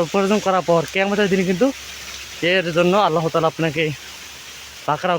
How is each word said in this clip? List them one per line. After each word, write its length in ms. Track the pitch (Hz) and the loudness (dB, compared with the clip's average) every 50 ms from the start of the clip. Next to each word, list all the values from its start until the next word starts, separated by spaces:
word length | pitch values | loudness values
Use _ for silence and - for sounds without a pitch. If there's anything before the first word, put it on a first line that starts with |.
| 170 | 2
উপার্জন 320 | 151 - 202 196 190 214 202 - | 2 2 2 2 2 2 2 2
করার 180 | 190 190 185 156 170 | 2 2 2 4 4
পর 100 | 170 165 160 - | 2 2 2 0
কিয়ামতের 360 | - 190 196 202 202 202 208 165 | -2 0 0 0 2 2 2 2
দিনে 120 | 190 190 180 180 | 2 2 2 2
কিন্তু 160 | 185 170 247 277 254 - - - - - - - - - - - - - 156 170 | 2 2 2 2 0 -2 -12 -16 -16 -14 -14 -14 -14 -14 -14 -14 -8 -4 0 2
এর 120 | 185 190 165 175 156 | 2 2 2 2 2
জন্য 180 | 175 175 180 190 214 202 | 2 4 4 4 4 4
আল্লাহ 180 | 170 160 170 160 160 | 4 2 2 0 0
তাআলা 160 | - 165 160 156 | 0 2 2 2
আপনাকে 320 | - - 160 160 135 160 156 156 135 - - - - - - - - - - - - - - - - - - | 0 0 -2 -2 0 -2 -2 -2 -4 -6 -12 -16 -18 -18 -18 -18 -18 -18 -18 -18 -18 -18 -18 -18 -16 -10 -4
পাকড়াও 320 | 143 151 147 - 175 175 | -2 -2 -2 0 -2 -2